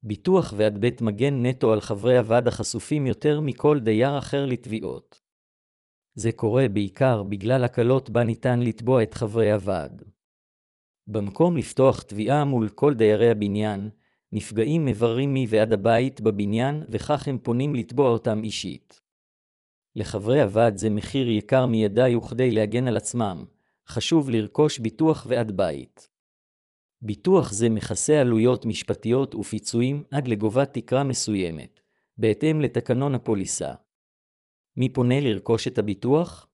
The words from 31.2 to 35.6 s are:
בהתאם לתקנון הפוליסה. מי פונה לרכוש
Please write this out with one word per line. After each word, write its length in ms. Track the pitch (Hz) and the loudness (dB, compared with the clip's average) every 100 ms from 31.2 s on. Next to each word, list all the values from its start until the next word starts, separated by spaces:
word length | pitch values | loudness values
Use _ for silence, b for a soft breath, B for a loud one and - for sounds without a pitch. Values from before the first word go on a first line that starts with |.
| - 101 90 80 65 _ _ _ _ - | -2 -2 -2 -6 -14 _ _ _ _ -2
בהתאם 420 | 110 104 151 156 | 0 2 2 2
לתקנון 540 | 139 - - 123 139 | 0 -2 -2 -2 0
הפוליסה. 600 | 127 - 104 87 - 71 64 _ _ _ _ _ _ _ _ _ - | -2 -2 -2 -2 -6 -8 -10 _ _ _ _ _ _ _ _ _ -4
מי 120 | 127 | -2
פונה 320 | - 123 131 | 2 2 2
לרכוש 480 | 139 101 - 110 | 0 -2 0 -2